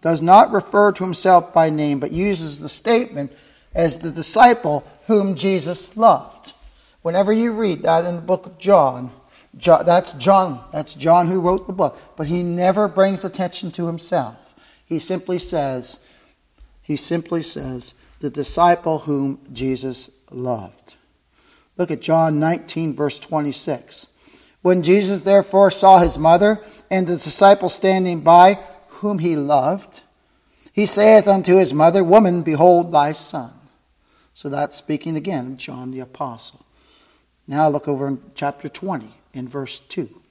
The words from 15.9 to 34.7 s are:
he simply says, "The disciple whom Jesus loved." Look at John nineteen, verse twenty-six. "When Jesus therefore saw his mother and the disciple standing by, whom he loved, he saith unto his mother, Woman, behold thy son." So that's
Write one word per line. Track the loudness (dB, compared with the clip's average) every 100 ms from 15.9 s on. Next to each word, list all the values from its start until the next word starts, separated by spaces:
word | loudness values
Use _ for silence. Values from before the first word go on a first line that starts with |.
| -18 _ _ _ _ _ _ -20 _
he | _
simply | -8 -4 -6 -6 -8
says, | -8 -10 -12 -12 -14 -20 _ _
"The | -10
disciple | -8 -6 0 2 2 -2 -6
whom | -4 -4 -4 -8 _
Jesus | -8 -6 -6 -8 -12 -16 _ _
loved." | -12 -8 -8 -10 _ _ _ _ _ _ _ _ _ _ -8
Look | -6
at | -6
John | 0 2 2 0
nineteen, | -2 -2 -6 -8 -6
verse | -4 -6 -6
twenty-six. | -8 -6 -6 -8 -8 -10 -10 -20 -20 _ _ _ _ _
"When | 0 0
Jesus | 4 2 2 -4
therefore | 2 2 4 4 4
saw | 4 6 8
his | 6 0
mother | 2 4 4 0 -6 -20 _
and | -4 -2
the |
disciple | -4 -4 4 6 6 2
standing | -2 0 0 -2 -2
by, | 6 8 8 4 -8 -20 _ -10
whom | -6 -4
he | -2 -2
loved, | 0 0 0 -4 -10 -20 _ _ _ _ _ _ _
he | -4 -2
saith | 2 6 6 6
unto | 0 4 2
his | 4
mother, | 4 4 4
Woman, | 4 4 4 0
behold | -2 2 4 4 2
thy | 0 0
son." | -4 -10 -12 -12 _ _ _ _ _ _ _ _
So | -16 -10
that's | -6 -6